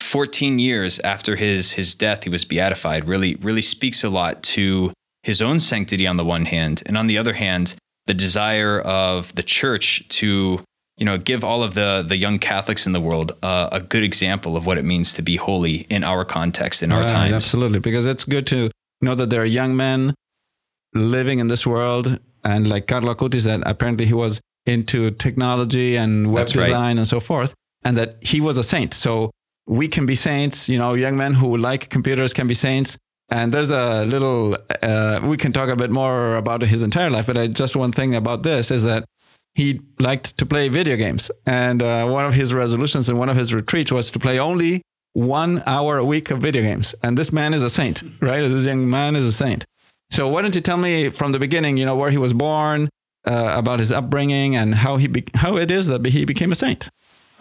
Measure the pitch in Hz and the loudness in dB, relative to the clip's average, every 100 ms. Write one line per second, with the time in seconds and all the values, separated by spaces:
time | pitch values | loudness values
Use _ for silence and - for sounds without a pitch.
0 | - 139 143 - 139 123 127 113 90 - | -4 -2 -2 -2 0 2 2 0 -2 -2
1 | 98 98 - 101 104 95 90 - 90 - | -2 -2 -2 0 0 0 0 -2 -4 0
2 | 107 101 95 87 - 85 95 90 82 78 | 0 -2 -4 -4 -2 0 0 -2 -4 -4
3 | 78 95 92 - 101 110 - - 131 - | -2 0 0 -2 -2 0 -2 -2 -2 -2
4 | 107 92 85 - - - 98 95 92 - | -2 -2 -2 -4 -4 0 0 2 -2 -4
5 | _ _ - 98 113 160 - 110 98 98 | _ _ -4 -2 0 0 0 -2 -2 -2
6 | 92 87 85 82 82 85 78 78 - 107 | 0 0 0 0 -2 -2 -2 -4 -4 -2
7 | 113 107 113 104 98 90 90 - _ _ | 0 0 -2 -2 -2 -2 -2 -6 _ _
8 | - 92 95 101 107 107 104 104 - 95 | -4 -2 0 0 0 0 0 0 0 0
9 | 92 92 87 - - - 135 107 - - | 0 -2 -4 -8 -4 -2 0 -2 -2 -2
10 | - - 107 98 95 90 - _ _ - | -4 -2 0 2 0 -2 -6 _ _ -4
11 | 107 92 90 127 104 120 110 95 101 98 | -2 -2 -2 -2 -2 -2 -2 0 0 0
12 | 82 95 101 101 - 98 104 101 95 90 | 0 0 0 0 0 -2 -2 -2 0 0
13 | 82 80 80 - 92 90 85 95 92 113 | 0 0 -2 -4 -2 -2 -2 -4 -2 0
14 | 104 - 95 95 85 82 85 87 73 87 | 0 0 -2 -2 -4 -4 -2 -2 0 0
15 | 85 - 80 85 - 95 85 78 - 101 | 0 -2 -2 -2 0 0 0 -2 -4 -4
16 | 87 92 92 80 85 - - - 82 - | -2 -2 -4 -4 -4 -2 -4 -2 0 2
17 | - 85 95 107 - 123 120 101 117 120 | 2 2 2 2 0 0 2 2 0 0
18 | 123 131 - 143 135 127 110 - _ - | 0 -2 -2 -2 0 0 0 -4 _ -4
19 | 131 127 117 117 113 120 131 131 135 131 | -2 0 0 2 2 2 0 0 0 0
20 | 135 143 _ _ _ _ _ _ _ 110 | 0 -4 _ _ _ _ _ _ _ 0
21 | 110 127 131 127 117 117 123 117 120 120 | 2 2 2 0 0 0 0 0 0 0
22 | 123 131 _ _ 107 104 107 101 - 123 | -2 -4 _ _ 0 2 2 0 0 0
23 | 120 113 131 123 110 107 - 101 120 113 | 0 0 0 0 0 0 -2 -2 0 2
24 | 110 117 113 104 _ _ - 117 110 123 | 2 2 0 -4 _ _ -2 -2 0 0
25 | 113 110 135 127 127 123 120 127 123 120 | 0 0 -2 0 0 0 0 0 0 0
26 | 110 107 107 113 120 95 87 120 120 117 | 2 2 2 2 2 2 2 2 2 2
27 | 113 120 - 156 131 - _ _ 123 117 | 2 0 0 -2 -2 -6 _ _ -2 0
28 | 113 - - 151 151 127 117 175 110 - | 0 -4 -2 0 2 0 0 0 -2 -2
29 | 120 113 110 - _ _ - 113 156 160 | -2 0 -4 -6 _ _ -2 -2 0 0
30 | 131 131 160 143 143 - - 127 120 123 | 0 0 0 0 0 0 0 0 2 0
31 | 131 135 139 131 127 117 123 131 - 135 | 0 0 2 2 4 2 0 -2 -2 -2
32 | 135 131 131 - 127 120 131 131 131 - | 0 0 0 0 0 0 2 0 -2 -4
33 | _ _ - 117 117 143 147 139 120 110 | _ _ -6 -2 0 0 0 0 2 0
34 | 107 135 135 123 107 - - - 110 110 | 0 0 0 0 0 -2 -4 -4 0 2
35 | 107 104 139 151 135 131 131 123 123 131 | 0 0 -2 0 0 0 0 0 0 0
36 | 131 127 120 113 117 117 113 113 110 175 | 0 0 0 0 -2 0 2 2 2 2
37 | 175 110 110 120 117 113 135 135 123 127 | 2 0 0 0 0 0 -2 0 0 0
38 | 131 117 113 117 165 139 117 127 113 113 | 0 0 0 -2 0 0 2 2 2 0
39 | 117 _ _ _ _ - 143 135 - - | -4 _ _ _ _ -2 0 -2 -8 -2
40 | 127 131 - - 135 147 139 143 160 113 | 0 0 -4 -4 -2 0 0 0 0 0
41 | 104 - - - - 123 123 120 117 117 | 0 -2 -4 -6 -2 0 2 2 2 2
42 | 120 135 143 131 131 127 120 117 143 143 | 0 0 2 2 2 0 0 0 0 0
43 | 123 120 127 127 117 113 107 170 147 127 | 0 0 2 0 0 -2 0 0 0 0
44 | 113 - 135 127 151 180 170 180 - _ | -2 -2 0 0 0 0 0 0 -6 _
45 | _ - 120 143 170 175 - 135 147 143 | _ -2 0 0 0 0 0 0 0 0
46 | 127 151 151 135 147 131 107 - - - | 2 0 -2 -2 0 0 0 0 -4 -2
47 | 120 123 156 156 151 156 123 - 131 78 | 0 0 2 0 0 0 0 0 0 -2
48 | - - 131 143 135 131 135 131 127 131 | -8 -4 -2 0 0 0 0 0 0 0
49 | 147 147 120 110 135 - - _ _ _ | 0 2 0 0 0 -2 -8 _ _ _
50 | - - 139 160 202 180 180 175 180 160 | -4 -2 0 2 0 0 0 0 0 0
51 | 143 - 143 135 139 165 151 135 135 135 | 0 0 0 0 2 0 2 0 0 0
52 | 143 143 123 120 147 156 151 151 151 _ | 2 2 2 2 2 2 0 0 -2 _
53 | _ _ - 120 113 85 117 123 110 139 | _ _ -2 0 0 0 0 0 0 0
54 | 120 143 143 139 139 127 110 110 131 135 | 0 0 2 2 2 2 2 2 2 2
55 | 139 120 - - 175 196 170 190 175 127 | 0 0 -2 0 2 2 2 2 2 0
56 | 123 147 143 135 175 170 262 - - _ | 2 2 0 0 0 0 0 -2 -8 _
57 | - - - - | -20 -20 -20 -6